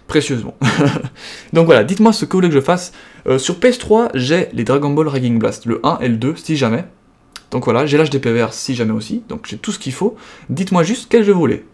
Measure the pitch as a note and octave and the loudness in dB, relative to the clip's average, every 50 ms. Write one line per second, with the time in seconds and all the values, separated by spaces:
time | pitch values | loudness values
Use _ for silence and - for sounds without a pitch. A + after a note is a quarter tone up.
0 | _ - - D3+ C3+ - C3+ A#2 - - - - C#3 A#2+ - - D3 C#3 - - | _ -2 0 0 0 0 -4 -4 -6 -8 -6 -2 -2 0 2 2 2 0 0 -2
1 | - - - - - - - - - - - E3 E3 E3 C#3+ A2+ G#2+ C#3+ G3 G3+ | -6 -10 -14 -16 -20 -18 -18 -18 -10 0 2 2 6 6 6 6 4 2 2 4
2 | G#3+ A3+ G#3+ - - - - F#3 F3+ E3+ D3 C3+ C3+ - F3+ F3+ - - - - | 4 4 4 2 -2 -2 0 2 2 4 2 2 2 2 -2 -2 -2 -10 -18 -20
3 | - - - - - - F3+ G3+ - - F3+ - - B3+ A#3+ A#3+ - - G#3+ A3+ | -20 -20 -18 -8 -2 0 0 0 0 -2 -2 2 2 2 2 2 0 2 2 2
4 | A#3+ - - C3 B2 C3 E3 F#3 - - - A#2+ A#2 - C3 C#3+ D3 C#3+ C#3+ D3+ | 2 0 -2 -2 0 0 0 0 0 -2 -4 -6 -2 0 0 0 0 0 0 0
5 | D#3 D3 C#3 C3+ B2+ A#2+ A#2 A2+ G#2+ A2 - - - A#2 A2+ - - C#3+ C#3 - | 0 0 0 -2 0 0 0 0 0 -2 -4 -4 -4 -4 -4 0 0 -2 -2 0
6 | B2+ B2 A#2 A2 B2 C#3 E3 - - - D#3 C#3+ C3 A2 A2+ D3+ F3+ - - _ | -2 -2 -2 0 -2 -4 -4 -6 -6 -4 -2 0 0 0 0 -2 -6 -8 -16 _
7 | _ _ _ _ _ _ - - _ - - B2+ B2 B2 A2 A#2+ D3 D3 C#3+ D3 | _ _ _ _ _ _ -20 -20 _ -6 -6 -4 -2 0 0 0 2 2 2 2
8 | D#3+ C#3+ C#3 C3+ B2+ A#2 A2+ A#2 A#2 A#2+ - - - - C3 A#2+ A2+ A2 A2 A2 | 2 2 0 -2 0 0 0 0 0 -2 -4 -8 -8 -6 -4 -2 -2 -2 -2 -4
9 | - - - A#3+ A3+ - - - - - - - - A3 G3 - - C3+ B2+ - | -6 -6 -8 -8 -8 -10 -14 -14 -12 -14 -14 -12 -8 -8 -8 -8 -8 -10 -6 -4
10 | F#3 A#3 - - - - - - - - B2+ D#3 F#3 F#3+ F#3 F3 D#3+ E3+ A#3+ - | -4 -4 -4 -6 -20 -20 -20 -18 -10 -8 -6 -4 -2 0 2 0 2 0 -2 -6
11 | - - - A#3 G#3 G3+ G3 F3+ D#3 B2 G#2+ - - - | -2 2 2 4 6 6 4 4 2 0 -2 -4 -8 -18